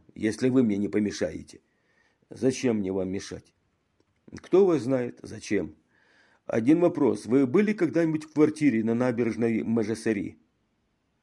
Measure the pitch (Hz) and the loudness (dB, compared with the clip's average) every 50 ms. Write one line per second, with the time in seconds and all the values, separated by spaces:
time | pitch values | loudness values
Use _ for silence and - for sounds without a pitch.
0 | _ _ _ - 104 110 107 - 123 131 123 131 127 110 101 98 101 98 - 107 | _ _ _ -4 -4 -4 -2 0 0 2 4 4 4 2 2 0 -2 -2 0 0
1 | 107 101 92 - 101 85 80 82 80 - - - _ _ _ _ _ _ _ _ | -2 -2 -2 -4 -4 -4 -4 -8 -14 -16 -20 -20 _ _ _ _ _ _ _ _
2 | _ _ _ _ _ _ - 101 107 131 131 131 - 127 113 107 101 92 95 98 | _ _ _ _ _ _ -8 -4 -2 -2 -2 0 0 0 0 0 -2 -2 -4 -4
3 | 92 95 92 98 - - 92 85 - _ _ _ _ _ _ _ _ _ _ _ | -4 -4 -6 -8 -8 -10 -14 -16 -16 _ _ _ _ _ _ _ _ _ _ _
4 | _ _ _ _ _ - - - - - - 180 202 185 170 143 113 123 135 127 | _ _ _ _ _ -20 -18 -18 -4 0 2 4 4 4 2 0 0 -2 -2 -2
5 | 123 120 123 - - - 98 107 - - 110 98 85 76 - _ _ _ _ _ | -2 -4 -8 -12 -16 -16 -16 -14 -6 -2 -2 -2 -2 -4 -10 _ _ _ _ _
6 | _ _ _ _ _ _ _ _ _ - - 117 113 123 156 170 175 175 175 156 | _ _ _ _ _ _ _ _ _ -4 -4 0 2 4 4 4 4 2 2 2
7 | 143 120 101 101 - 104 117 135 139 123 123 185 214 202 214 208 175 156 - 165 | 0 0 0 0 -2 0 2 2 2 4 4 2 2 2 0 0 -2 -2 0 0
8 | 170 160 156 156 156 - - 143 151 151 151 - 151 143 110 110 107 113 117 117 | 0 0 0 -4 -6 -4 2 4 4 4 2 2 2 2 2 2 2 0 0 0
9 | 123 127 123 113 123 113 107 110 117 117 113 110 - - 113 117 110 101 113 107 | 0 0 0 0 -2 -2 -2 0 0 0 0 0 0 0 0 0 0 -2 -4 -4
10 | - 117 110 101 90 90 - - _ _ _ _ _ _ _ _ _ _ _ _ | -2 -2 -2 -2 -4 -6 -10 -14 _ _ _ _ _ _ _ _ _ _ _ _
11 | _ _ _ _ | _ _ _ _